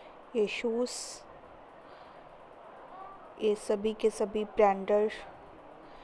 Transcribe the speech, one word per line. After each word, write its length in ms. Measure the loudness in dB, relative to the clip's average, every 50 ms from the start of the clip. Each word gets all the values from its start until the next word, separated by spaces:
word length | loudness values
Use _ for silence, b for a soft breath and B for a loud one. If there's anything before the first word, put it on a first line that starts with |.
| B B B B B -4 0
ये 100 | 2 2
shoes, 460 | 2 0 -2 0 0 2 2 0 0 -2 -6 -8 -10 -12 -14 -16 -18 -18 -18 -18 -20 -20 -20 -20 -20 -20 -20 B B B B B B B B B B B B -20 -20 -20 -18 -18 -18 -18 -16 -16 -16 -14 -14 -14 -14 -16 -16 -18 -18 -10 0
ये 140 | 2 2 2
सभी 380 | 2 2 0 0 2 2 0 0
के 160 | 4 2 2
सभी 340 | 4 2 -2 0 0 -2 -2
ब्रांडेड 680 | -2 6 8 8 8 8 4 4 4 6 6 6 4 0 -4 -12 -14 -16 -16 -18 -18 -18 -20 -20 -18 -20 -18 B B B B